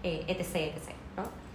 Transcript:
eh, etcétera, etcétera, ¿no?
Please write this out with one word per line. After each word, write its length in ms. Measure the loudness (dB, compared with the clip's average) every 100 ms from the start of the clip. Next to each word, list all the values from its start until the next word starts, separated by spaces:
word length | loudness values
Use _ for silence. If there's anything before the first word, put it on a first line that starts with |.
eh, 200 | 2 2 2
etcétera, 480 | 2 2 2 2 0
etcétera, 200 | -6 -8 -6 -2
¿no? 80 | -2 -4 -10